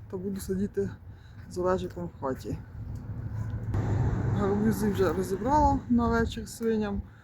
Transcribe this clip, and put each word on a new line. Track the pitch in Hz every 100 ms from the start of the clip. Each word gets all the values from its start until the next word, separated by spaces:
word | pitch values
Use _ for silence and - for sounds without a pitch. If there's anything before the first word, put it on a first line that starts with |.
| -
та | 190
буду | 190 190
сидіти | - 190 202 - 196 - - - - - -
з | 175
Олежиком | 180 185 175 175 175
в | -
хаті. | 135 127 - - - - - - - - - - - - - - - - - - -
Гарбузи | 190 196 208 220 196 214
вже | 190 185
розібрала | 170 180 190 226 302 285 269 -
на | 233 233
вечір | 233 226 233 208
свиням, | - 226 220 208 202 - -